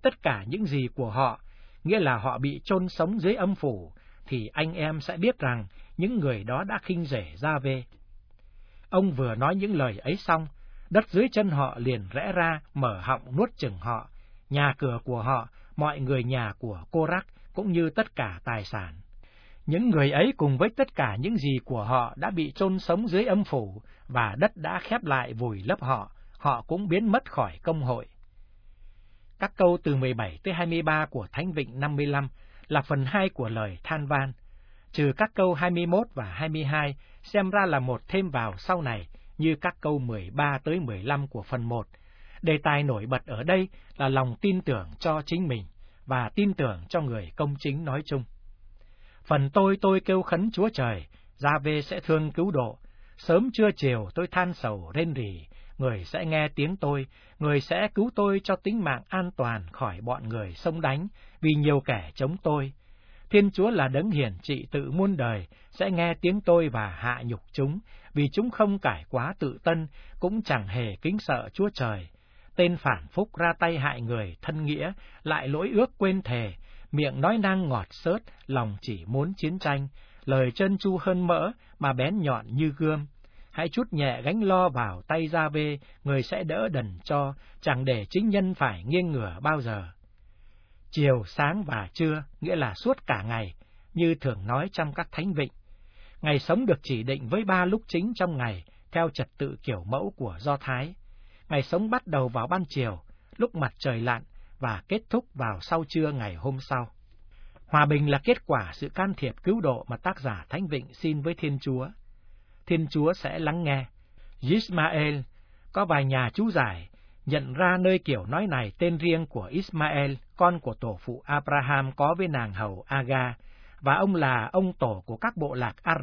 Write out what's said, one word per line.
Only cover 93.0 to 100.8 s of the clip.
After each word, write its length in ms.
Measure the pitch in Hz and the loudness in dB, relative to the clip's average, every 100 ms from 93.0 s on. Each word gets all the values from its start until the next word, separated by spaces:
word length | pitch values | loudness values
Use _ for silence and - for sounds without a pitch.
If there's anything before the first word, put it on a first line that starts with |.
| - | 0
cả 160 | 110 | -2
ngày, 300 | 107 117 95 - - - - | 0 -4 -4 -10 -20 -20 -8
như 220 | 170 170 160 | 0 2 2
thường 320 | 135 101 98 | -2 -2 -2
nói 220 | 127 185 | -2 -2
trong 220 | - 151 | -4 -4
các 140 | 139 170 | -4 -6
thánh 220 | - 190 | -4 -2
vịnh. 180 | 156 131 - - - - - - - | -2 -4 -6 -20 -20 -20 -20 -20 -4
Ngày 180 | 147 143 | 0 2
sống 260 | - 185 247 | 2 2 4
được 140 | 147 | 2
chỉ 200 | - 123 | 0 -2
định 240 | 120 139 120 | -2 -4 -2
với 160 | 190 | 0
ba 220 | 202 185 180 | 2 2 4
lúc 160 | 214 - | 0 -2
chính 260 | 170 208 240 | -2 -2 -2
trong 220 | 202 143 | -2 0
ngày, 260 | 120 92 - - - | -4 -4 -12 -20 -6
theo 180 | 165 165 | 0 0
trật 180 | 151 127 - | -2 -8 -6
tự 200 | 139 - | -8 -6
kiểu 200 | - 104 | -6 -6
mẫu 300 | 90 135 202 - | -4 -2 -4 -6
của 180 | 120 85 | -8 -4
Do 180 | 131 143 | -4 -2
Thái. 380 | 135 127 | -4 -6